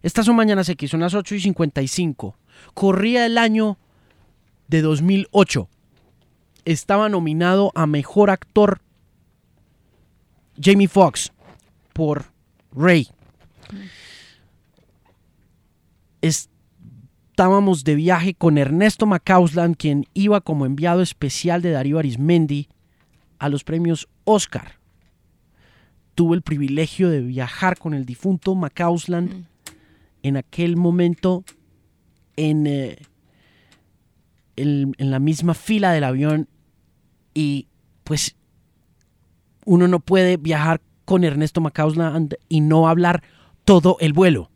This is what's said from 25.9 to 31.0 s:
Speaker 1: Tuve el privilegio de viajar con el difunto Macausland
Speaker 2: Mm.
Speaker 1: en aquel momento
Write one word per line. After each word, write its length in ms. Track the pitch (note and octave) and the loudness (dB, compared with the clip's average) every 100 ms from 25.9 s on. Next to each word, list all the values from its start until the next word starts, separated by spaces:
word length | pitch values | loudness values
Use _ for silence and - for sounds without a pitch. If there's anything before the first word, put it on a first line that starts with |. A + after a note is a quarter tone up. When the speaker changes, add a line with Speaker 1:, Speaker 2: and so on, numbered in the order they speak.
| _ _ - | _ _ -2
Speaker 1:
Tuve 200 | E3+ F3 | 0 0
el 60 | |
privilegio 680 | - D3+ C#3 C#3+ D#3+ - F#3 | -4 -6 -4 -4 -4 -2 -2
de 120 | D3+ | 0
viajar 560 | B2 B2+ B2 - F#3 F3+ | -4 -8 -8 -4 -4 -4
con 160 | E3 | -6
el 120 | D3 B2 | -6 -8
difunto 480 | B2 G3 F#3 - F#3+ | -8 -4 -4 -2 -4
Macausland 760 | D3+ - E3+ F3 E3 F3 F3+ | -6 -4 -2 -2 -4 -4 -4
Speaker 2:
Mm. 120 | F#3 E3+ _ - _ _ _ _ _ | -8 -20 _ -20 _ _ _ _ _
Speaker 1:
en 140 | C#3 C#3 | -4 -4
aquel 380 | - - E3+ E3+ | -6 -4 -2 0
momento 720 | F3 F3 | 0 2